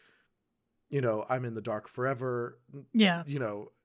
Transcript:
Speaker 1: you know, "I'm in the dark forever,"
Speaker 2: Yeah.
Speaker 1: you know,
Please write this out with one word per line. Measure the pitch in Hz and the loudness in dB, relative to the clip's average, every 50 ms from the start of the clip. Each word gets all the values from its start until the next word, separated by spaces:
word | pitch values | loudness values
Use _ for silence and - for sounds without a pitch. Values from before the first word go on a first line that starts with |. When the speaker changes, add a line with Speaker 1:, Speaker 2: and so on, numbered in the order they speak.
| _ _ _ _ _ _ _ _ _ _ _ _ _ _ _ _ _ - | _ _ _ _ _ _ _ _ _ _ _ _ _ _ _ _ _ -4
Speaker 1:
you | 139 143 | -2 0
know, | 127 117 107 107 104 - | 2 2 2 2 0 0
"I'm | 127 131 127 | 0 0 -2
in | 120 113 | -2 -4
the | 110 | -4
dark | 104 117 107 104 - - | -4 -2 -4 -4 -4 -8
forever," | - 127 127 135 135 123 131 127 123 120 120 - - - _ - - 139 131 - - | -6 -2 0 0 0 -2 -2 -2 -2 -2 -4 -4 -8 -14 _ -18 -18 -18 -8 0 6
Speaker 2:
Yeah. | 226 214 185 170 170 165 | 6 6 6 6 2 -2
Speaker 1:
you | 143 143 139 | -4 -4 -2
know, | 123 107 104 104 - - _ _ | -2 -2 -4 -6 -10 -12 _ _